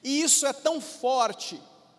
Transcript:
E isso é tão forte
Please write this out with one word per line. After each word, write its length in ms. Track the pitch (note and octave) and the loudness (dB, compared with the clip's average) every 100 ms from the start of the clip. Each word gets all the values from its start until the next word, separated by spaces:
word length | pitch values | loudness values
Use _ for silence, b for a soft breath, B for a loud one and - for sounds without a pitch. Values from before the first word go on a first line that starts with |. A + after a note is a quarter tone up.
E 180 | B3+ C#4+ | 0 0
isso 240 | D#4+ - C#4+ | 4 4 2
é 60 | |
tão 300 | C4+ D#4 D#4+ | 0 -2 -2
forte 800 | A3 - B3 C4 A3+ G#3 - - - - _ | -6 -6 -2 2 0 -2 -12 -14 -18 -20 _